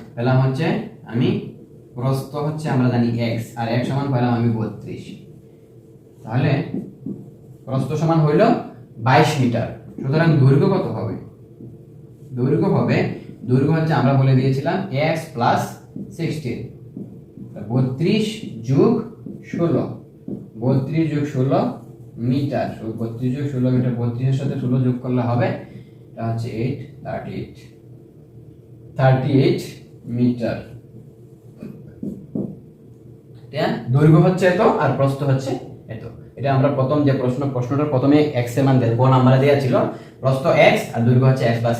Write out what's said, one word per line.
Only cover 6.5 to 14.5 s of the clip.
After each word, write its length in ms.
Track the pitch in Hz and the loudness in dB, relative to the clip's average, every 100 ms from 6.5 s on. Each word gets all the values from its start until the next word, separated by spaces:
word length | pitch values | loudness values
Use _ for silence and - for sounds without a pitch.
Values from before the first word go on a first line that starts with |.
| 131 - - - - - - - - - - - | 0 -2 -8 -10 -12 -14 -14 -16 -20 -20 -18 -6
প্রস্থ 240 | 131 - 151 | -4 -2 -2
সমান 160 | 160 165 151 | 0 2 4
হইল 160 | 165 226 - - - - - 117 | 4 4 2 -2 -16 -20 -4 2
বাইশ 240 | 147 - 131 | 4 4 2
মিটার। 280 | 120 117 - - - - | 0 0 -4 -8 -16 -8
সুতরাং 280 | 131 156 170 131 | -2 2 4 6
দৈর্ঘ্য 260 | 131 - 196 | 6 6 4
কত 120 | 190 113 101 | 2 -2 -4
হবে? 180 | - - - - - - - - - - - - - 123 | -6 -8 -12 -20 -20 -20 -20 -20 -20 -20 -20 -20 -12 -2
দৈর্ঘ্য 300 | 139 165 156 127 | 0 2 2 2
হবে, 220 | 117 - - - - - 120 | 2 0 -2 -6 -14 -12 0
দৈর্ঘ্য 240 | 127 151 160 | 2 2 2
হচ্ছে 180 | 156 127 | 2 2
আমরা 120 | 131 135 | 2 4
বলে 120 | 135 131 | 4 4
দিয়েছিলাম 380 | 135 | 2